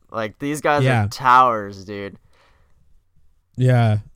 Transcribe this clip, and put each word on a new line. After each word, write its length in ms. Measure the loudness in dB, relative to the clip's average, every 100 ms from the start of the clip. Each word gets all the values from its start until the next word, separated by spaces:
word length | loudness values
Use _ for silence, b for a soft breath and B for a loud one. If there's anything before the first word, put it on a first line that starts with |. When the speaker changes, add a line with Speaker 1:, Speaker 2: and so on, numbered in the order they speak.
| _
Speaker 1:
Like, 280 | -8 -8 -8
these 220 | -8 -4
guys 240 | 0 2
Speaker 2:
Yeah. 200 | 2 0
Speaker 1:
are 40 | -2
towers, 760 | -2 4 4 4 0 -8 -14
dude. 320 | -14 -12 -12 -16 _ _ _ _ _ _ _ _ _ _ _ _ _ -2
Speaker 2:
Yeah. 420 | 0 2 2 -2 -6